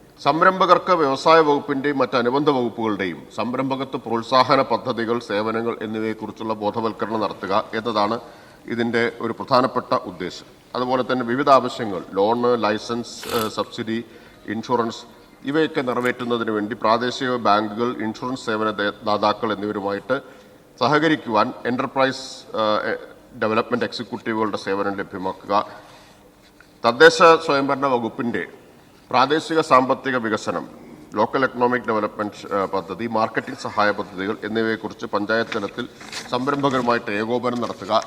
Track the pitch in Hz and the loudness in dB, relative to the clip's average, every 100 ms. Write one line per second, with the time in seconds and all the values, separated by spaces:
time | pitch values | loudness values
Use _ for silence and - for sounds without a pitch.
0 | - - 143 156 185 185 190 - - 175 | -20 -2 0 4 4 6 6 6 6 2
1 | 143 135 170 165 151 143 143 139 143 135 | 2 2 6 6 8 2 0 -2 0 0
2 | 123 123 120 135 151 139 120 107 113 98 | 0 2 2 2 2 2 0 -2 -2 -2
3 | 95 78 - - 107 127 135 131 135 139 | -2 -6 -10 -8 -4 -4 -4 -4 -6 -8
4 | 120 113 113 131 127 139 131 113 131 117 | -4 -4 2 2 6 4 2 -2 -2 -4
5 | 113 117 120 101 110 113 117 - 107 110 | -2 -2 -2 -2 0 -2 -2 -4 -6 -4
6 | 110 110 110 - 113 110 104 110 113 104 | -4 -4 -8 -8 -6 -4 -2 -2 -4 -4
7 | 104 110 101 - 98 101 - 110 113 107 | -4 -2 -2 -4 -2 0 0 -4 -2 0
8 | 104 113 - - - - - 117 117 117 | 0 -2 -8 -18 -20 -20 -8 -2 0 0
9 | 117 - 117 110 98 127 127 127 - 131 | 0 -2 -6 -6 0 2 2 -2 -2 -2
10 | - 87 87 - - - - - 127 127 | -2 -8 -8 -10 -16 -20 -10 -6 -2 0
11 | 123 127 117 123 143 131 120 - 113 90 | 0 -2 0 0 6 6 6 -2 -6 -6
12 | 80 92 101 120 120 120 107 107 - 120 | -4 2 2 4 2 2 2 0 -2 -6
13 | 117 - - 120 110 - 101 - 110 113 | -6 -10 -4 -2 -2 -2 -6 -6 -4 -4
14 | 117 - - - - 107 110 123 113 110 | -6 -14 -20 -16 -8 -8 -2 0 0 -6
15 | - - - - 131 151 151 156 127 120 | -14 -20 -20 -12 -4 0 0 0 -2 0
16 | 123 120 123 120 117 107 104 120 107 117 | 0 -2 -2 -2 0 -2 -2 -2 2 2
17 | 123 - 131 123 110 104 107 104 120 120 | 0 -2 -2 0 2 2 2 -2 -2 -2
18 | 107 107 127 131 - 107 107 101 101 104 | -6 -6 -6 -6 -4 -2 -2 -2 -2 -2
19 | 110 104 107 104 113 98 104 104 98 101 | -2 2 2 0 -2 -2 -4 -4 -4 -6
20 | - 135 - - - - - - 120 151 | -2 -4 -4 -18 -20 -20 -20 -2 2 4
21 | 160 156 127 107 113 - 117 127 - 135 | 4 2 2 2 2 0 -2 -2 -2 0
22 | 131 131 - - - - 110 104 110 - | 0 0 -10 -16 -8 -2 0 2 0 -4
23 | - - - 123 110 110 - 120 107 - | -8 -20 -20 -4 0 0 0 -2 -4 -6
24 | 117 110 - 110 107 101 - 98 101 98 | -10 -8 -4 -2 -2 -4 -4 -2 -2 -4
25 | 90 98 95 92 - 101 - - - - | -8 -8 -8 -8 -2 -2 -2 -8 -20 -20
26 | - - - _ _ _ - - 117 120 | -20 -20 -20 _ _ _ -20 -2 0 8
27 | 165 165 175 160 - 143 139 135 139 123 | 8 10 8 6 4 0 0 0 0 0
28 | 113 - 117 104 85 - - - - - | 0 -4 -4 -4 -6 -12 -20 -20 -20 -20
29 | - 123 135 156 156 165 156 131 131 131 | -2 2 4 2 0 0 4 4 4 0
30 | 135 127 113 104 - 85 58 - - - | 0 -2 0 -2 -2 -6 -8 -14 -20 -20
31 | - 107 113 139 131 120 123 123 120 110 | -8 -2 0 2 0 2 0 0 0 -2
32 | 107 - 104 - - 101 95 95 90 92 | -2 -4 -6 -8 -4 -2 -2 -2 -6 -6
33 | 117 110 113 - - 131 120 107 104 98 | -4 -2 -2 -2 -6 -8 -6 0 0 0
34 | 92 95 95 107 104 110 113 110 104 98 | -6 -6 -6 -4 -4 -2 0 -2 -6 -10
35 | 117 104 101 113 113 113 101 - - - | -6 -4 0 0 -2 -4 -6 -8 -10 -12
36 | - - - 123 131 143 139 127 120 117 | -14 -14 -6 -4 -2 0 0 2 2 0
37 | 113 104 110 123 120 117 110 - 98 107 | -2 -4 -2 -2 -2 -2 -4 -6 -2 0